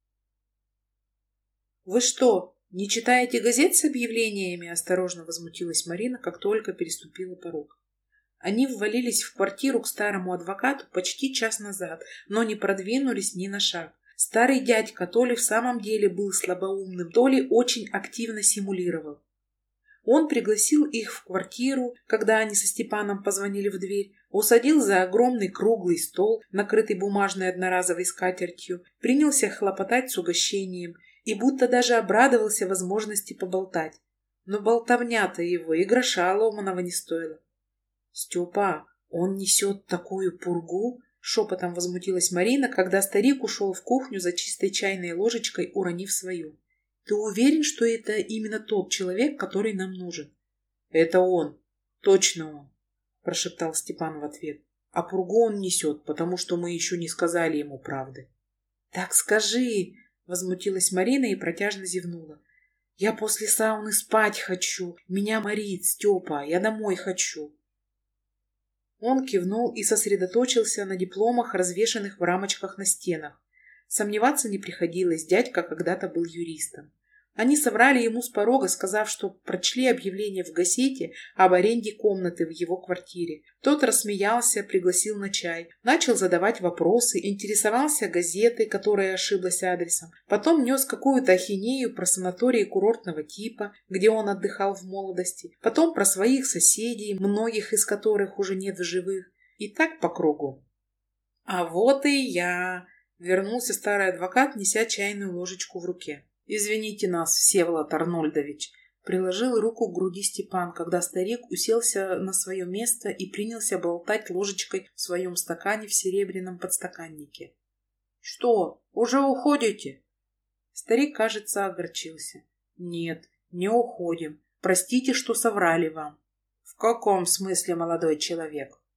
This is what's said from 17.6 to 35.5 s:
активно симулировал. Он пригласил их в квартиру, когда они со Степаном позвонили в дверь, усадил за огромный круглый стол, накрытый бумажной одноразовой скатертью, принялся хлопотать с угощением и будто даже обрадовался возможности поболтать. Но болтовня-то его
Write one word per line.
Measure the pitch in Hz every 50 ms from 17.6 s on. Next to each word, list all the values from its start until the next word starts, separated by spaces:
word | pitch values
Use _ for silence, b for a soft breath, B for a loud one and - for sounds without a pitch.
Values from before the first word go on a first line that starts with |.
| 247 247 - 233 196 - -
активно | 202 202 - - - 233 220 220 214 202
симулировал. | - - 208 196 196 196 180 180 175 165 160 156 151 147 - _ _ _ _ _ _ _ _ _ _ _ _ b b b b _ 220
Он | 254 311 320 294
пригласил | - 240 185 202 214 208 - - 302 302 294
их | - - 226 208 202 -
в | - -
квартиру, | - 185 190 - - - - 247 269 269 269 247 480 494 - _
когда | - - 214 214 208 220
они | 220 220 214 208
со | 196 -
Степаном | - - - 226 - 214 208 208 202 202 196 -
позвонили | 208 190 196 196 202 196 202 196
в | 202 190
дверь, | 185 190 185 202 202 196 b b b b b
усадил | - 202 214 - 240 233 240 285 320 302
за | 233 196 196 185 185
огромный | 185 190 220 240 254 254 226 196 -
круглый | - - 196 220 226 202 180 180 170
стол, | 165 - - - - 196 214 226 220 - _
накрытый | 190 196 208 - 220 220 220 - 202
бумажной | 180 196 202 202 202 196 190 190 190 185 185
одноразовой | 180 180 185 185 185 180 180 180 170 170 185
скатертью, | 180 - - 185 185 180 - 180 175 - - - - 180 175 - _ _ _
принялся | - 240 254 285 302 294 - - - 208
хлопотать | - - 208 196 190 - 190 190 233 254 262 254
с | -
угощением | 190 170 175 175 - - - 202 196 190 185 185 180 175 170 170 b b b b b b
и | 226 214
будто | 196 226 269 269 262 254
даже | 233 240 247 247 247 240
обрадовался | 226 196 185 196 220 262 269 247 226 214 208 - - 202 185
возможности | 190 180 180 180 196 220 214 208 208 196 - - -
поболтать. | - 190 180 185 190 190 190 - 170 160 160 - _ _ _ _ _ _ _ _ _ _
Но | 185 202 208
болтовня-то | 196 220 233 233 233 240 240 240 240 233 233 220 202 202 - - 170
его | 175